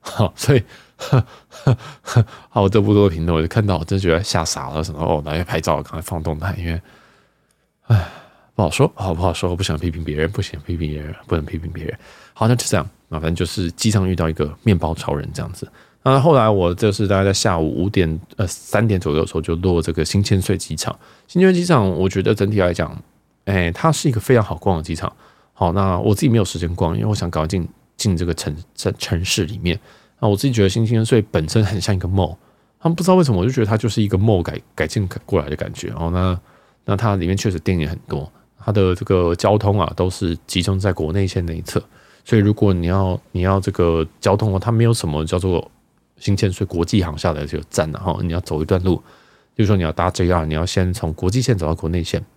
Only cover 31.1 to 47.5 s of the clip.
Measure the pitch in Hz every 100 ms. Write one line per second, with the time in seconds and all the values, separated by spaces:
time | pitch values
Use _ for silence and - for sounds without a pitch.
31.1 | 120 98 90 80 - 104 107 - 98 90
32.1 | 98 85 85 _ _ _ _ 165 165 175
33.1 | 185 156 98 90 127 110 113 120 104 104
34.1 | 95 107 98 85 80 - - 78 - 95
35.1 | - - 95 71 76 - - 87 - 82
36.1 | 90 92 90 _ _ _ _ - 101 113
37.1 | 98 85 98 113 87 87 90 76 82 -
38.1 | 76 73 _ _ _ - 104 95 90 -
39.1 | 92 87 85 101 104 104 101 82 82 92
40.1 | 90 90 82 - 107 104 95 101 87 78
41.1 | 92 98 - 87 82 82 - - _ _
42.1 | _ - 113 101 104 104 92 85 95 95
43.1 | 92 _ - 90 95 92 90 85 82 80
44.1 | _ - 98 107 95 101 113 117 117 87
45.1 | 76 78 90 92 87 - _ _ _ _
46.1 | _ - 101 104 90 98 85 85 110 87
47.1 | 78 92 76 73